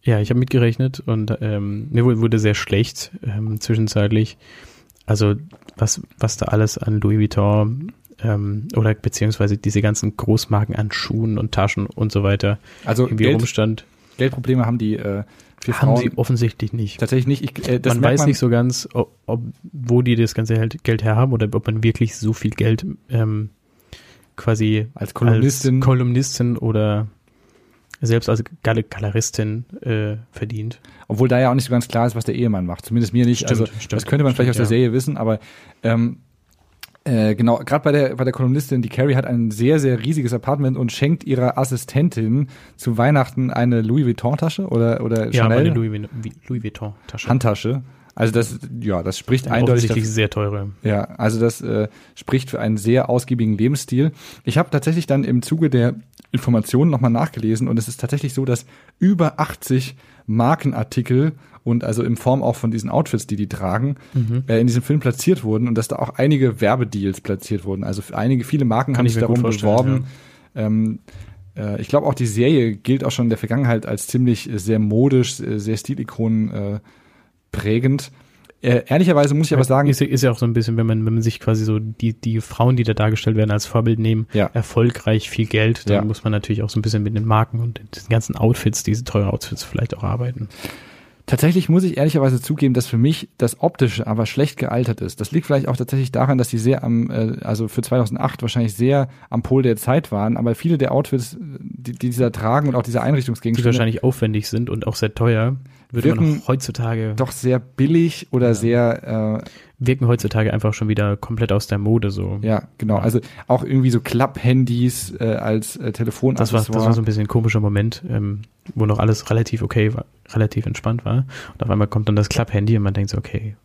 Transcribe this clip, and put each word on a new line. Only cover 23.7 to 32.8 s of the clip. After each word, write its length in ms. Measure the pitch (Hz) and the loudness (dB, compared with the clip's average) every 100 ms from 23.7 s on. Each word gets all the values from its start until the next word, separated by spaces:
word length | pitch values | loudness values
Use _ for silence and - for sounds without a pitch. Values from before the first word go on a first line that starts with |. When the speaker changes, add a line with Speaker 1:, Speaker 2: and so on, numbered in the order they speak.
| _ _ - - _ _ - | _ _ -20 -20 _ _ -8
Speaker 1:
quasi 520 | - 110 107 107 110 | -2 0 2 2 -2
Speaker 2:
Als 200 | - 104 | -8 -10
Kolumnistin. 600 | - 120 110 131 131 135 131 | 0 4 4 4 2 2 2
Speaker 1:
als 80 | 131 | 4
Kolumnistin 720 | 127 123 123 135 - 120 120 | 4 2 0 0 -2 -2 0
oder 500 | 113 110 107 104 107 _ _ _ _ _ _ _ _ - | 0 0 2 0 -2 _ _ _ _ _ _ _ _ -6
selbst 260 | 117 117 - | 0 2 2
als 160 | 110 117 - | -2 -2 -6
Gal-, 200 | - 113 | -2 -2
Galeristin, 840 | 107 - 107 101 113 - 107 110 120 196 | -2 -6 -4 -2 -4 -4 -4 -4 -10 -12
äh, 360 | - 110 107 107 113 | -4 -4 -2 -6 -12
verdient. 500 | - 107 110 110 117 - - - | -10 -8 -6 -8 -12 -20 -20 -8
Speaker 2:
Obwohl 220 | 110 127 | 0 2
da 100 | 123 | 4
ja 100 | 127 | 4
auch 40 | 131 | 2
nicht 80 | 127 | 0
so 60 | |
ganz 160 | 127 117 | -2 0
klar 180 | 117 120 | 0 0
ist, 100 | 113 | -2
was 100 | 110 | -4
der 100 | - | -2
Ehemann 300 | 120 101 90 | 0 0 -4
macht. 200 | 87 | -8